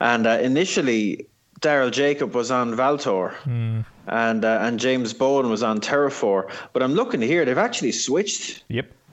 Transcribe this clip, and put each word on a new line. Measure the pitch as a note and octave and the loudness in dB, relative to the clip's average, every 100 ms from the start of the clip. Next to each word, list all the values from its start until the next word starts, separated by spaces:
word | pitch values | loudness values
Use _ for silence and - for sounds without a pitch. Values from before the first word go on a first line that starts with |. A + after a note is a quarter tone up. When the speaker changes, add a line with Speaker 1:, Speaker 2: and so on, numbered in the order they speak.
Speaker 1:
and, | A#2 A#2 A2 | 0 2 4
uh, | A2+ | 2
initially | B2+ C3+ F#3 - C#3 A2+ G#2 - - _ _ - | 2 2 2 0 2 2 0 -4 -10 _ _ -4
Daryl | D#3 D3 B2+ | 0 2 2
Jacob | B2 C#3+ D3 B2+ | 2 0 0 -2
was | A#2+ A#2 | -2 0
on | B2+ A#2+ | 0 0
Valtor, | A2+ B2+ D3 C3 G2 F2+ - | 0 2 0 0 0 -2 -4
Speaker 2:
Hmm. | C#3+ A#2 A2+ A2+ A2+ - - | -6 -4 -2 -4 -6 -10 -6
Speaker 1:
and, | A2+ A2+ A2+ | -2 0 2
uh, | A2 A2 | 2 2
and | A2 A#2 | 0 0
James | B2+ C3 A#2 | 0 0 -2
Bowen | A2 C3+ C#3 B2+ | 0 2 2 2
was | G#2+ | 0
on | A#2 A2 | 0 -2
Terrafor. | G#2 C#3+ C#3+ C#3 A2 G2 F#2 - - | 0 0 0 0 0 0 -2 -8 -6
But | B2 | -2
I'm | C3 | 0
looking | D#3+ C4 D#3+ | 0 0 0
here, | A2+ E3+ C#3 | 0 2 2
they've | B2+ | 2
actually | A#3 - C3+ | 0 0 -2
switched, | - - D3 G3+ - - - - | -2 -2 0 -2 -4 -8 -14 -8
Speaker 2:
Yep. | A#2 - - _ | -6 -6 -12 _